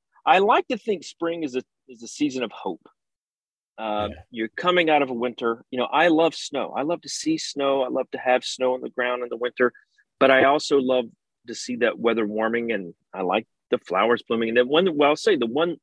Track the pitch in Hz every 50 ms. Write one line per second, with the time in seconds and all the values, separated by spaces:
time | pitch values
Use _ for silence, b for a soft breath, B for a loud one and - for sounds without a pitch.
0 | _ _ b b b - 160 185 196 208 254 349 - - 262 214 - - 208 165
1 | 139 - - _ 170 165 170 170 160 139 123 127 123 _ _ _ _ - 127 110
2 | 117 110 - - 151 147 127 131 123 107 - - - 95 90 - _ _ _ _
3 | _ _ _ _ _ _ _ _ _ _ _ _ _ _ _ - 110 110 107 104
4 | 104 101 78 82 - _ - 113 110 110 - - - 180 180 180 170 156 156 147
5 | 143 131 127 117 120 123 117 - 127 117 117 117 - _ - 127 120 - - 143
6 | 165 175 160 151 165 160 151 - - - 143 135 113 82 - 110 135 151 175 160
7 | - - - - - 151 160 156 - - - 139 139 139 139 139 127 127 123 131
8 | 127 - - - - 127 127 127 - - - - 131 127 127 127 127 120 - -
9 | 123 123 123 120 123 120 120 113 120 123 - - 127 120 b b b b b b
10 | b b _ _ 139 131 135 131 135 135 143 156 - - 151 143 131 127 131 127
11 | 120 113 - _ _ _ _ _ _ - 113 - - - 123 120 120 113 - 95
12 | 110 117 113 113 110 104 107 107 110 110 117 120 117 117 113 101 95 85 85 _
13 | _ _ - 92 95 90 92 110 110 - _ _ _ _ - 123 - - 87 92
14 | 104 113 120 113 - - 120 113 113 113 113 120 123 123 143 160 185 190 160 143
15 | 147 143 151 - - 226 202 143 120 113 117 147 165 175 160 -